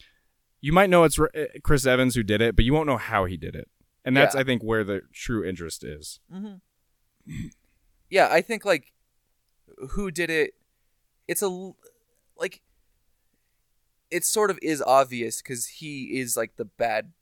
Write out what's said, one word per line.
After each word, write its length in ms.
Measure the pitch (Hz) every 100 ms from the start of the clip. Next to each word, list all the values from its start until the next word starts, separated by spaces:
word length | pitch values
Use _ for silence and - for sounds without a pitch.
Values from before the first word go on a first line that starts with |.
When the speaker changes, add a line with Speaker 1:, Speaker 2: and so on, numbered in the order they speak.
| _ _ _ _ _ _
Speaker 1:
you 120 | 143
might 160 | 170 196
know 140 | 180
it's 160 | 165 -
R-, 140 | 156 -
uh, 100 | 151 -
Chris 200 | - 147
Evans 300 | 131 127 127
who 80 | 120
did 180 | 101 104
it, 140 | 117
but 100 | 104
you 80 | 113
won't 140 | 151 151
know 100 | 120
how 280 | - 110
he 120 | 92 87
did 200 | 82 82
it. 120 | - _ _ _
And 120 | 131 131
that's, 200 | 139 139
Speaker 2:
Yeah. 60 |
Speaker 1:
I 20 |
think, 180 | 131 123
where 220 | 110 113
the 160 | 98 98 -
true 320 | - - 113
interest 380 | 87 87 82 -
is. 380 | 60 76 73 - _
Speaker 2:
Mm-hmm. 1160 | 185 208 190 _ _ _ _ _ _ - 156 160 - _ _ _ _ _
Yeah, 200 | 185 143
I 100 | 147
think, 240 | - 220
like, 280 | 202 165 - _ _ _ _ _ _ _ _ - 135
who 220 | 190 202
did 180 | 170 165
it, 240 | 160 147 - _ _ _ _ _ _ -
it's 160 | 170
a 40 | 202
l-, 300 | 180 190 - _ _ _ _ _ -
like, 220 | - - _ _ _ _ _ _ _ _ _ _ _ _ _ _ -
it 120 | 170
sort 260 | - 220 208
of 80 | 180
is 180 | 151 151
obvious 580 | - 135 131 123 113 -
'cause 240 | - 123 -
he 540 | - 156 143 127 131
is, 160 | 123 120
like, 180 | 113 -
the 100 | 110
bad 460 | - 117 110 107 _